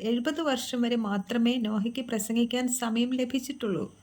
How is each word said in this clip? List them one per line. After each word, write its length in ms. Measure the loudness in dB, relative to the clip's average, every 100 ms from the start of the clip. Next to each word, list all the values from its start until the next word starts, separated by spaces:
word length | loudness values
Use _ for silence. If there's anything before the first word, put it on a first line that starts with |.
എഴുപത് 400 | 0 2 2 0
വർഷം 400 | 0 0 -2 0
വരെ 140 | 2 2
മാത്രമേ 580 | 0 -2 0 2 2 2
നോഹയ്ക്ക് 440 | 0 0 0 -4
പ്രസംഗിക്കാൻ 640 | -4 -4 0 2 2 2 0
സമയം 440 | 0 0 0 2
ലഭിച്ചിട്ടുള്ളൂ. 840 | 0 0 -2 -4 -4 -2 -2 -4 -6